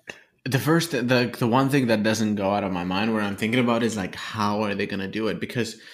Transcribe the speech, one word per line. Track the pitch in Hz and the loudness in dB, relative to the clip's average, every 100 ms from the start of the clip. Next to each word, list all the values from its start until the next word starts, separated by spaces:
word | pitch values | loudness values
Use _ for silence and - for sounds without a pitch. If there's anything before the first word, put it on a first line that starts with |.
| - - _ _ 135 | -8 -20 _ _ -2
The | 127 | 0
first, | 139 165 165 | 4 2 2
the, | 127 120 123 123 - | -2 2 2 2 0
the | 117 | 2
one | 127 135 | 4 4
thing | 143 120 | 2 4
that | 107 | 2
doesn't | 110 107 107 104 | 2 2 0 0
go | 98 | 0
out | 101 | 0
of | 98 | 0
my | 92 90 | -2 -2
mind | 95 113 | -2 0
where | 110 | 0
I'm | 101 98 | -2 -2
thinking | 110 127 | 0 2
about | 120 117 | 2 2
is, | 117 107 | 0 -2
like, | 90 - | -6 -8
how | - 110 104 104 | -8 -2 -2 0
are | 104 98 | -2 -2
they | 101 | -4
gonna | 98 95 | -4 -6
do | 104 110 | -4 -4
it? | 87 | -4
Because | 110 123 110 - - | -4 -4 -4 -8 -18